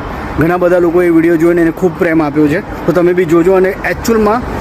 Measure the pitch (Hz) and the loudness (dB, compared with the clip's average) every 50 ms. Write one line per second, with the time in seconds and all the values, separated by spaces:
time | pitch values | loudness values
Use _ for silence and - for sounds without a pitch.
0 | - - - - - - - - 147 165 180 180 180 175 180 180 175 170 160 180 | -6 -12 -12 -12 -12 -8 -4 -2 0 0 0 0 0 0 2 2 2 2 2 2
1 | 180 175 165 165 160 170 175 156 160 170 175 175 165 165 160 - 185 180 160 - | 2 2 2 2 2 2 2 2 2 2 2 2 0 0 0 -2 -2 -4 -2 -2
2 | 190 175 160 165 156 147 135 151 151 147 147 185 214 - - - - - 156 175 | -2 0 0 0 0 0 0 0 0 2 0 -2 -4 -8 -10 -6 -4 -2 0 2
3 | 170 175 180 175 185 156 165 170 165 185 190 185 185 185 185 - - 170 180 - | 2 2 2 0 0 2 2 2 4 4 2 2 2 0 -2 -4 -6 -6 -6 -4
4 | - - 226 220 214 208 214 247 247 - - - | -2 0 0 2 2 0 0 -2 -4 -6 -8 -6